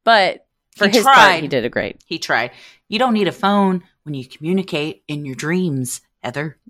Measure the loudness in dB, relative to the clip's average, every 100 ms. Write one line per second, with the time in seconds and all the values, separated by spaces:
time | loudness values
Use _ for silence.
0 | 2 4 2 -2 _ _ _ -2 2 4
1 | 6 8 6 4 -2 -4 -2 -4 -6 -10
2 | -12 -10 -4 -4 -4 -10 -20 _ -8 -2
3 | 0 0 -2 -2 0 2 0 -2 -8 _
4 | -12 -12 -12 -10 -4 -4 -4 -6 -6 -10
5 | -12 -10 -10 -8 -4 -2 -2 -4 -6 -10
6 | _ _ -10 -8 -10 -12 _